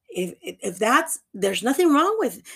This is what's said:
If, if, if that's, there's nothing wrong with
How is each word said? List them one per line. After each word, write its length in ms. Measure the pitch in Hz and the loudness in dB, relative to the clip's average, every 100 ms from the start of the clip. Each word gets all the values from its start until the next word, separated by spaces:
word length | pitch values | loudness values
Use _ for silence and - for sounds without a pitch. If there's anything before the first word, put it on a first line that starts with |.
| - | -12
If, 260 | - 180 - | -6 -6 -6
if, 160 | - 180 | -14 -8
if 180 | 196 180 | -8 -2
that's, 420 | 220 277 330 - _ | 2 2 2 -6 _
there's 280 | 196 196 190 | -4 -2 -2
nothing 300 | 214 277 359 | -2 2 4
wrong 240 | 285 359 440 | 4 2 0
with 240 | 269 180 - | -2 -6 -16